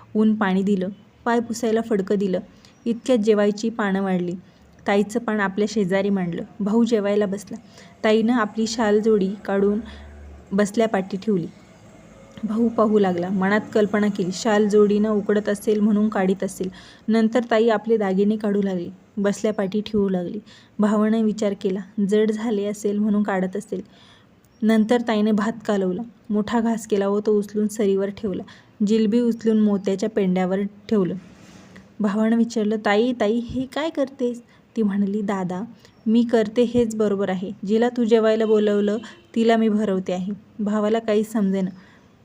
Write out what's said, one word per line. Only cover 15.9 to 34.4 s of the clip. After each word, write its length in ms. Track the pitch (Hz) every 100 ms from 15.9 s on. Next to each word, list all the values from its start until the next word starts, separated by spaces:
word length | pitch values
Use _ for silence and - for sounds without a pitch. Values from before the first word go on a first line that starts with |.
| 208 214
काढीत 360 | 208 190 190
असेल, 260 | 190 - 185 - - - -
नंतर 320 | 226 220 247 240
ताई 180 | 220 233
आपले 280 | 220 220 226
दागिने 400 | 196 190 202 214
काढू 260 | 214 202
लागली, 280 | 196 185 185 - _ -
बसल्या 360 | 196 196 220
पाठी 280 | 208 190 214
ठेवू 280 | 208 208 196
लागली. 300 | 185 175 214 - - - -
भावानं 440 | 208 214 214 220
विचार 320 | 220 208 208 196
केला, 440 | 202 185 - - 196
जड 220 | 214 214
झाले 340 | 214 233 208
असेल 340 | 202 208 202 208
म्हणून 240 | 214 208
काढत 340 | 208 190 185 190
असेल. 260 | - 185 - - - - _ _ _ _
नंतर 380 | 214 226 214 247
ताईने 320 | 233 214 214
भात 200 | 208 208 226 -
कालवला, 360 | 202 185 185 233 - -
मोठा 300 | 208 208 240
घास 260 | 233 220 -
केला 220 | 202 196
व 120 | 208
तो 180 | 208 208
उचलून 300 | 208 208 214
सरीवर 400 | - 202 190 202
ठेवला. 320 | 196 208 185 - - - - 202
जिलबी 340 | 220 220 240
उचलून 400 | 240 226 226 220
मोत्याच्या 480 | 208 202 202 196 220
पेंड्यावर 520 | 220 190 180 180 190
ठेवलं. 520 | 202 - - 214 175 180 - - - - - - - -
भावानं 360 | 208 208 220 233
विचारलं, 400 | 233 220 208 220
"ताई, 280 | 214 202 247 247
ताई, 180 | 208 233
हे 280 | 233 247 254
काय 240 | 269 320
करतेस?" 520 | 311 269 277 240 240